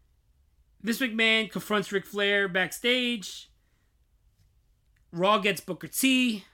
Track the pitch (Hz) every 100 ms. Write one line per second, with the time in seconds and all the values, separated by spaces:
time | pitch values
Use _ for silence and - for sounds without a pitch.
0 | _ _ _ _ _ _ _ _ 202 226
1 | 262 220 226 220 214 - - 208 190 196
2 | - 202 202 202 196 185 180 - 240 254
3 | 240 233 180 - - _ _ _ _ _
4 | _ _ _ _ _ _ _ _ _ _
5 | _ 170 185 214 202 185 - 165 160 -
6 | 269 254 247 214 -